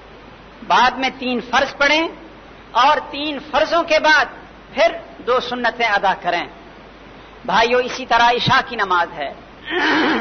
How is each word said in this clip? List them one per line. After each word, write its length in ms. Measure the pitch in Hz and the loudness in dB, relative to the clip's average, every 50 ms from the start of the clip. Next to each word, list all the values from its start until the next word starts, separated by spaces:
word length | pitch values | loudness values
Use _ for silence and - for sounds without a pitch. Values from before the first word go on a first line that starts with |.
| - - - - - - - - - - - - - | -20 -20 -20 -20 -20 -20 -20 -20 -20 -20 -20 -14 -2
بعد 240 | - 175 202 240 254 | 2 4 4 4 4
میں 180 | 247 254 269 254 - - | 2 -2 -6 -6 -6 -6
تین 200 | 254 254 247 226 - - | -6 -4 -4 -4 -4 -2
فرض 260 | - 262 277 269 - | 0 0 0 0 -2
پڑھیں 300 | - 277 277 302 311 330 370 - - - - - - - - - - - - | -2 0 2 2 0 0 -4 -6 -12 -20 -20 -20 -20 -20 -20 -20 -20 -16 -4
اور 260 | - 226 247 285 302 - - - | 2 4 4 4 4 2 -2 -8
تین 280 | - 277 294 311 285 254 - - | -10 -8 -8 -8 -8 -8 -10 -2
فرضوں 320 | - 285 311 294 311 339 330 | 0 0 0 2 0 -2 0
کے 160 | 330 311 302 | 2 0 2
بعد 260 | 262 302 311 285 247 - - - - - - - - - - | 4 4 4 4 2 0 -6 -18 -20 -20 -20 -20 -20 -10 -2
پھر 220 | 254 320 339 339 - - - - | 0 0 0 0 -2 -14 -16 -18
دو 220 | - - 220 254 247 | -12 -4 -2 -2 -2
سنتیں 480 | - - 247 247 240 226 233 240 233 | -2 -4 -6 -2 -2 -4 -2 -2 -2
ادا 260 | 220 202 202 196 190 175 - | 0 0 0 0 0 -2 0
کریں۔ 240 | - 175 175 170 147 120 - - - - - - - - - - - - - - - - - - - | -2 -4 -2 -2 -4 -8 -12 -20 -20 -20 -20 -20 -20 -20 -20 -20 -20 -20 -20 -20 -20 -20 -20 -14 -6
بھائیو، 320 | - 185 214 233 240 247 | 0 2 2 2 4 2
اسی 280 | 247 254 240 - - 262 | 0 0 -2 -6 -8 -4
طرح 260 | - 240 226 233 240 | 0 2 4 4 4
عشاء 280 | 247 233 - - 247 262 - - | 4 2 2 2 2 2 2 -2
کی 60 | 240 | -4
نماز 440 | 220 202 190 180 175 170 156 160 156 | -6 -2 0 0 0 0 -2 -4 -8
ہے۔ 140 | 143 135 - - - - - - - - | -8 -10 -10 -14 -20 -20 -20 -18 -12 -6
<clears throat> 60 | 320 359 285 311 285 320 302 294 302 - | -4 -2 0 0 0 0 0 0 0 -2